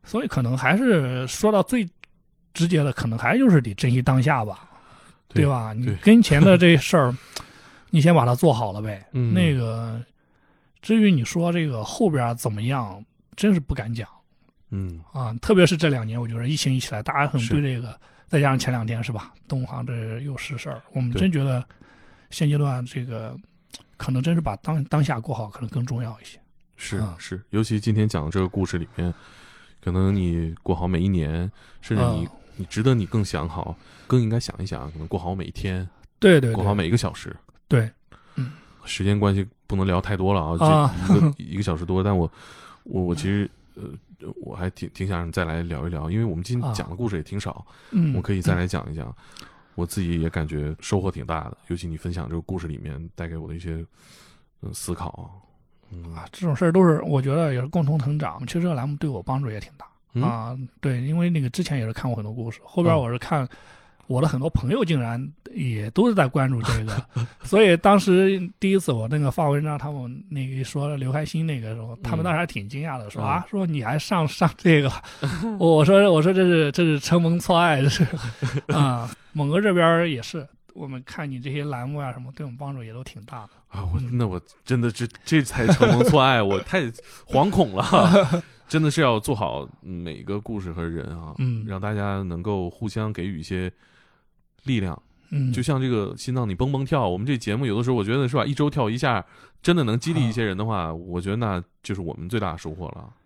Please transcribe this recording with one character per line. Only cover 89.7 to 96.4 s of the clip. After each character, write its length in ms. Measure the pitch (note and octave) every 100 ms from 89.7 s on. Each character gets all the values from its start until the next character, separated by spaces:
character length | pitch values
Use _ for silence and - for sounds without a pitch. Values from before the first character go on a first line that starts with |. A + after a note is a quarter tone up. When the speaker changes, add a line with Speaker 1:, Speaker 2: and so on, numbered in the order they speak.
| -
Speaker 2:
每 420 | - F2+ E2+ A#1+
个 180 | A#1 G2+
故 200 | G#2 G#2+
事 120 | F2+
和 160 | E2 E2+
人 160 | E2+ C#2+
啊， 280 | E2 E2 D2+
Speaker 1:
嗯。 260 | C3 A#2 A2
Speaker 2:
让 140 | F#2+
大 120 | G#2
家 300 | G#2+ G2+ G2
能 180 | F#2+ E2+
够 300 | F#2+ G2+ F2+
互 180 | - A2
相 240 | A2+ A2
给 140 | G#2+ F2+
予 140 | F2
一 20 |
些 280 | E2 F#2 F#2 - _ _ _ _ _ _ _ _
力 160 | C3 B2
量。 200 | F#2+ D#2 _ _ _
Speaker 1:
嗯。 220 | C#3+ C3
Speaker 2:
就 100 | B2
像 180 | A#2+ C3+
这 80 | C3
个 240 | A#2 G2 F2
心 180 | -
脏 140 | B2+